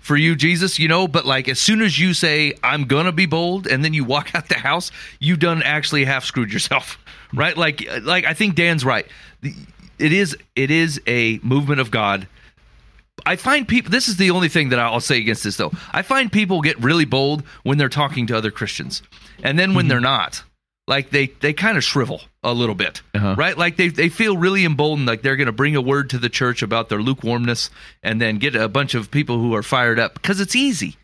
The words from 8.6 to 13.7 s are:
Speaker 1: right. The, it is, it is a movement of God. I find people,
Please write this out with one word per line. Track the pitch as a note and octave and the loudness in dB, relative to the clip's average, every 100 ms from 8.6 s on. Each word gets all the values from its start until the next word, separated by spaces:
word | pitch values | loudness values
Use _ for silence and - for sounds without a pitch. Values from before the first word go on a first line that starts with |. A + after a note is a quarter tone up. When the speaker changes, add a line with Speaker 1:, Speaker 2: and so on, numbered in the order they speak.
| E3+ E3 | 2 2
Speaker 1:
right. | B2+ A2+ - - - - | 0 -2 -4 -16 -20 -12
The, | C#3 - - - - _ | -12 -10 -20 -20 -20 _
it | D3+ | 2
is, | F#3 F#3+ - - | 2 2 -2 -8
it | - C3+ | -2 2
is | D#3+ E3 C#3+ - | 2 2 -2 0
a | A#2+ A2+ A2 | 2 2 0
movement | A#2 C3+ C#3+ C#3+ | 0 0 2 0
of | A#2+ | 0
God. | A2+ G2+ G2+ G2 - - _ _ - - _ _ - - | 0 0 0 -4 -20 -20 _ _ -20 -20 _ _ -6 -4
I | F3+ | -2
find | - D4 | 0 0
people, | A3+ | 2